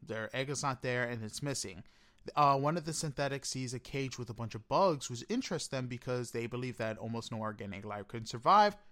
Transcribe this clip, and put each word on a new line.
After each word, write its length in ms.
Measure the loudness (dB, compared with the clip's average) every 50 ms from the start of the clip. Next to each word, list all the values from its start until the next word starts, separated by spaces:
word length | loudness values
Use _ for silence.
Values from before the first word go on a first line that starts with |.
| -10
Their 240 | -8 -6 -4 -4 -4 -2
egg 160 | -2 -2 -2
is 140 | -2 -2 -2
not 200 | -2 -2 -2 -2
there 220 | 0 0 0 0
and 200 | 0 -2 -4 -6
it's 180 | -6 -6 -4 -4
missing. 400 | -2 -2 -2 -4 -6 -8 -12 -14 -18 -20 _ -20 _ _ -18 -12 -4 2
Uh, 200 | 6 6 6 6
one 200 | 6 4 2 2
of 80 | 0 -2
the 80 | -4 -4
synthetics 560 | -4 -4 -4 -2 -2 -2 0 -2 -2 -4 -4
sees 260 | -4 -4 -4 -4 -6
a 60 | -6
cage 360 | -8 -6 -4 -2 -2 -2 -4
with 140 | -6 -8 -8
a 40 | -6
bunch 200 | -6 -6 -6 -6
of 140 | -8 -4 2
bugs, 420 | 4 4 6 6 4 2 -2 -6
which 140 | -6 -6 -4 -2
interests 400 | -2 -2 0 0 -2 -4 -2 -2
them 200 | -2 -2 -2 -2
because 420 | -6 -6 -4 -2 -2 -2 -2 -2
they 160 | -2 -2 -2
believe 300 | -2 -2 -4 -4 -4 -4
that 220 | -2 -2 -2 -2 -4
almost 340 | -4 -4 -4 -4 -4 -6 -6
no 60 | -4
organic 460 | -4 -4 -4 -4 -6 -8 -8 -6 -6
life 220 | -6 -6 -6 -8
can 200 | -6 -6 -8 -6
survive, 500 | -6 -6 0 6 8 10 10 10 8 6 0 -8 -20